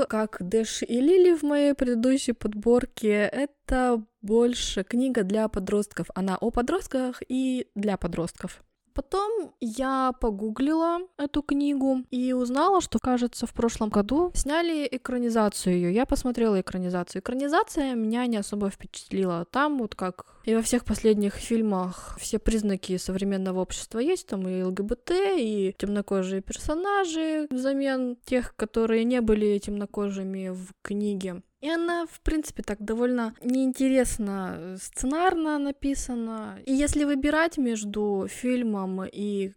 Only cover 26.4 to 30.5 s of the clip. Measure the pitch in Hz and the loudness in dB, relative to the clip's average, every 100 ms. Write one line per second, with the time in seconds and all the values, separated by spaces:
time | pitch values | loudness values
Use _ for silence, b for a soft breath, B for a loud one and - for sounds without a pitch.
26.4 | - - - 311 392 403 359 320 320 311 | -6 -6 -4 -2 0 0 0 -2 -2 -2
27.4 | 302 254 262 277 277 262 254 247 - 254 | -2 -2 0 0 0 0 -2 -6 -2 -2
28.4 | 240 - 220 226 226 226 233 247 220 214 | -2 -6 -4 0 2 2 2 2 4 4
29.4 | 208 202 202 208 202 - 202 196 190 190 | 4 2 -2 -6 -6 -4 -4 -4 -6 -6
30.4 | 185 | -6